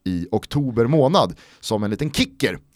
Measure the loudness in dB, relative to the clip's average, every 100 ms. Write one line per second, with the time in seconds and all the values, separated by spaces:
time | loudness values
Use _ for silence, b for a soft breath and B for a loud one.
0 | -4 -4 -2 -4 -2 -2 0 0 2 4
1 | 4 4 2 b b b -4 -2 -2 -2
2 | -2 -2 -4 -2 -2 -2 -10